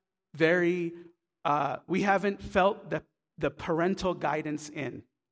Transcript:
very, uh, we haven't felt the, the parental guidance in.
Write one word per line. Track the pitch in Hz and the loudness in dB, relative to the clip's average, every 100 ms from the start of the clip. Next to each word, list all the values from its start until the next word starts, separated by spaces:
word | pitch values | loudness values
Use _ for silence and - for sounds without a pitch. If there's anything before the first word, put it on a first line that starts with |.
| _ _ _ | _ _ _
very, | 147 160 180 175 180 170 170 - _ _ _ | 2 4 4 2 0 -2 -6 -18 _ _ _
uh, | 160 147 143 131 - | 0 0 0 -4 -2
we | 190 | 0
haven't | 202 196 202 202 | 4 2 2 -4
felt | - 202 190 208 160 | -2 2 4 2 -6
the, | 156 - _ _ - | -8 -8 _ _ -4
the | 151 | -4
parental | - - 160 175 196 190 | -4 -2 0 2 0 -2
guidance | 160 151 156 151 147 - | -2 -2 -2 -4 -6 -8
in. | 156 131 - - _ _ | -8 -8 -10 -16 _ _